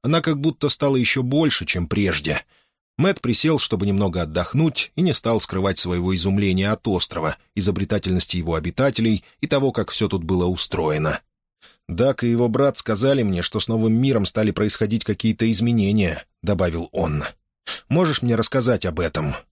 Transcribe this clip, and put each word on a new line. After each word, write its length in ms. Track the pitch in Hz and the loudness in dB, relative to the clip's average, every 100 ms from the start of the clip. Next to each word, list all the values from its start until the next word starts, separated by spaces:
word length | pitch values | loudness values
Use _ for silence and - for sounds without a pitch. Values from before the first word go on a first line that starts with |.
Она 200 | - 165 | 0 0
как 180 | 165 147 | 0 0
будто 280 | 156 - 147 | -2 0 -2
стала 280 | - 143 135 | 0 2 2
ещё 260 | 117 135 | 0 0
больше, 440 | 123 147 156 - - | 0 2 2 0 -2
чем 200 | 90 85 | -4 -2
прежде. 580 | 104 98 76 78 73 - _ _ _ _ - | 0 0 0 -2 -4 -6 _ _ _ _ 0
Мэтт 220 | 180 190 | 0 0
присел, 360 | 123 117 156 160 | 0 2 2 0
чтобы 280 | - 98 101 | 0 -2 0
немного 340 | 98 101 87 | 0 0 -2
отдохнуть, 720 | 80 82 87 131 160 - - | -2 -2 -2 0 0 0 -4
и 60 | - | 0
не 140 | 180 | 0
стал 260 | - 113 113 | 0 0 0
скрывать 380 | - 95 98 95 | 0 -2 0 0
своего 360 | 90 87 92 | 0 0 0
изумления 560 | 92 92 98 101 92 98 | 0 0 2 2 0 0
от 160 | 107 - | -2 0
острова, 520 | 90 - 82 78 - _ | 0 -2 -2 -4 -6 _
изобретательности 800 | - 98 92 98 104 92 90 - 87 | -2 -2 -2 -2 -2 0 -2 0 -2
его 200 | 82 80 | -2 -2
обитателей 680 | 82 - 135 120 113 104 - _ | -4 0 0 2 0 0 -4 _
и 60 | - | -2
того, 260 | 143 135 | 0 0
как 180 | 117 101 | 0 -4
всё 160 | - 101 | -2 -2
тут 160 | 95 | -2
было 220 | 80 92 | 0 0
устроено. 800 | 90 90 - 80 78 76 78 78 _ _ _ _ - _ - | 0 0 -2 -2 0 0 -2 -4 _ _ _ _ -20 _ -10
«Дак 360 | 87 131 127 | 0 2 2
и 40 | 120 | 0
его 200 | 117 120 | 2 2
брат 280 | 113 139 - | 2 2 0
сказали 460 | - 104 131 139 | -2 0 2 2
мне, 180 | 104 90 | 2 0
что 180 | 87 107 | -2 -2
с 100 | - | 0
новым 260 | 113 110 | 2 2
миром 320 | 110 135 120 98 | 4 2 2 0
стали 240 | - 107 | 0 0
происходить 540 | 92 107 - 107 110 | 0 -2 0 0 0
какие-то 460 | - 101 - - 113 | -2 0 0 2 0
изменения», — 760 | 110 117 117 98 107 90 76 - _ | 2 2 2 2 2 2 -2 -12 _
добавил 480 | 85 85 90 82 85 | -4 0 0 -2 -6
он. 320 | - 82 73 69 - _ _ - - _ | -4 -2 -2 -6 -12 _ _ -12 -12 _
«Можешь 320 | 151 175 143 | 2 2 0
мне 140 | 120 | 0
рассказать 500 | 113 110 135 123 113 | 0 2 0 2 0
об 160 | 92 80 | -2 -2
этом?» 340 | 82 80 76 71 - | -2 -2 -4 -6 -12